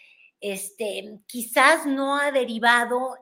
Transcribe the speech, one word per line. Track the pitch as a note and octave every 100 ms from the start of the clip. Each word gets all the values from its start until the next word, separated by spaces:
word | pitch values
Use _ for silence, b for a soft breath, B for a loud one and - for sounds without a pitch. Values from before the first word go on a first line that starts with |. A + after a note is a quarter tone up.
| B B B _
este, | G3+ F#3+ - - A3 G3 G3+ G#3+ _
quizás | B3 A3+ D4+ C4+ D#4+ D4+
no | C4+ C4+ C#4
ha | C#4+
derivado | C4+ A#3+ A3+ A#3 A#3+ A#3 B3 C4 B3